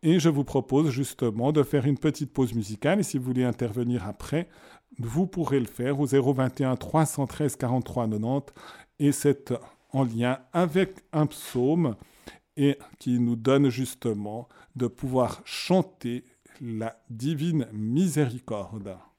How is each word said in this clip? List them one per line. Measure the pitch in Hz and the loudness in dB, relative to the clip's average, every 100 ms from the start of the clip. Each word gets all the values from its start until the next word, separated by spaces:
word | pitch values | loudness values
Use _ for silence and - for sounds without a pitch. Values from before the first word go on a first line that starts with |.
Et | 160 180 | 4 4
je | 160 | 4
vous | 143 | 2
propose | 135 139 - 135 160 | 2 0 2 2 4
justement | 123 139 - 120 107 127 | 0 -4 -2 -2 0 0
de | 151 | 2
faire | 135 147 131 | 2 2 2
une | 135 | 2
petite | 156 147 143 | 0 -2 -6
pause | - 127 | 0 0
musicale, | 113 104 107 139 196 | 0 -4 -4 0 2
et | |
si | 180 139 | 0 -2
vous | |
voulez | 127 127 | -2 0
intervenir | 127 113 120 104 120 123 92 | 0 0 -4 -2 -2 -2 -4
après, | 107 - 147 175 - - - _ - | -10 -4 -4 -4 -12 -20 -20 _ -10
vous | 117 123 185 | -4 -2 -2
pourrez | 185 143 139 | -2 0 0
le | 120 | -2
faire | - 123 139 | -4 -4 0
au | 143 | 2
zéro | 139 127 | 4 4
vingt | 131 131 - | 2 0 0
et | |
un | 131 127 | -2 -2
trois | - 156 156 | 0 2 2
cent | - 131 | 0 -6
treize | - 151 - | -2 -4 -2
quarante-trois | 123 123 120 - 117 | -2 -2 -2 -4 -2
quatre-vingt-dix, | 107 113 135 139 - - - - _ | -2 -2 -4 -6 -18 -20 -20 -20 _
et | 147 | 0
c'est | 139 147 139 - 120 - _ _ | 2 2 0 -2 -8 -8 _ _
en | 135 | -2
lien | 131 113 120 135 - | 0 0 0 -2 -4
avec | 175 175 160 190 190 _ | 0 2 2 0 -2 _
un | 156 147 | 0 0
psaume, | - - 127 127 165 156 104 - _ - - _ - | 0 -6 0 2 4 2 -2 -12 _ -20 -20 _ 0
et | 143 135 - - | 2 2 -6 -10
qui | - 123 | -2 0
nous | 120 117 | 2 0
donne | 113 139 143 | 2 4 4
justement | 117 127 - 123 104 104 110 120 - - - | 2 -6 -4 -4 -4 -6 -10 -14 -20 -18 -4
de | 120 | -4
pouvoir | - 135 127 120 - | -4 -2 0 0 -2
chanter | - - - 185 - _ 123 120 - _ _ - | -12 -10 2 2 2 _ -6 -6 -10 _ _ -14
la | 120 110 113 - _ | -8 -6 -6 -8 _
divine | 113 131 156 160 156 117 | -6 -4 -2 0 0 -2
miséricorde. | 107 107 131 185 147 139 120 - 107 95 113 98 90 - | -4 -2 2 2 2 0 -2 -8 -8 -8 -10 -12 -14 -20